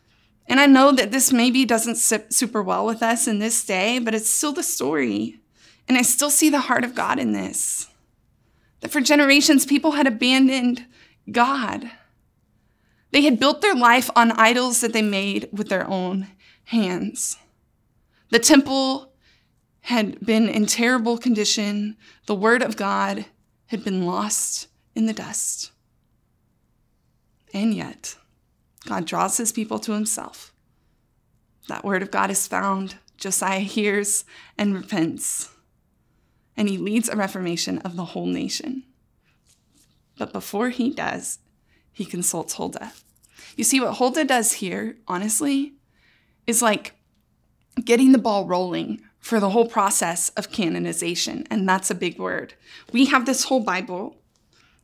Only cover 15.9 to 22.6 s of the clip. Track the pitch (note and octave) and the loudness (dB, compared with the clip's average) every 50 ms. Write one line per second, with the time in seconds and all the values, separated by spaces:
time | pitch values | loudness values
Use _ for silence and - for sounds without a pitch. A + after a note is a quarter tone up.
15.9 | G3 F#3+ F3+ F3+ F#3+ F#3+ F#3+ - - _ _ _ _ _ _ - - A3+ G#3 F3+ | -4 -4 -4 -2 -4 -4 -6 -8 -12 _ _ _ _ _ _ -4 -2 0 0 0
16.9 | F3+ E3+ G3 G#3 A#3+ - - - - - _ _ _ _ _ _ _ _ _ _ | -2 -4 -4 -6 -6 -6 -8 -8 -8 -10 _ _ _ _ _ _ _ _ _ _
17.9 | _ _ _ _ _ _ _ - - A#3 A#3 - D#4 C#4 C4+ C4+ C4+ C4+ C4+ C4 | _ _ _ _ _ _ _ 0 0 2 6 6 6 6 6 4 2 0 0 0
18.9 | C4 C4+ - - _ _ _ _ _ _ _ _ _ _ _ _ _ _ - - | -2 -4 -6 -12 _ _ _ _ _ _ _ _ _ _ _ _ _ _ -8 -2
19.9 | A#3+ A#3 G#3 F#3+ - - - A3+ A3 A3 A3+ G3+ - G#3+ G#3 G#3 - - A#3+ A#3+ | 0 0 0 0 -4 -4 -2 2 2 4 4 2 2 0 0 0 0 0 2 2
20.9 | B3+ B3+ A3 A#3 A#3+ A#3 A#3+ B3+ A#3 G#3 G#3 G3+ - A3+ G#3 G#3 G#3 G#3 G#3 G#3+ | 2 2 0 0 -2 0 0 0 0 0 0 0 0 -2 -2 -4 -4 -4 -6 -6
21.9 | G#3+ _ _ - - _ _ - G#3 F#3+ F#3+ A3 A#3 B3 | -8 _ _ -20 -20 _ _ -6 -4 0 2 4 4 4